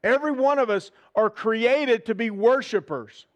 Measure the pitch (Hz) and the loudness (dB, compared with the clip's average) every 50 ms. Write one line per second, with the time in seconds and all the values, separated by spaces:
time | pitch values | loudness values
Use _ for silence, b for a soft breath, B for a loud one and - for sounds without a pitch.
0 | - 214 247 277 294 302 285 254 262 277 285 277 254 220 208 196 - - b b | 2 0 0 0 0 -2 -2 0 0 0 2 2 0 0 -2 -4 -4 -8 b b
1 | b b b - 220 214 214 - - 220 220 220 233 240 269 294 302 262 233 226 | b b b 0 0 0 -2 -2 -2 -2 -2 2 2 2 2 2 2 2 0 0
2 | - - 226 185 233 226 208 196 202 233 254 269 240 - - 196 135 - 156 131 | 0 -6 -4 -4 -4 -4 -4 0 2 2 2 2 -2 -2 -4 -4 -4 -4 -10 -10
3 | 113 104 - - - _ _ | -10 -12 -20 -20 -20 _ _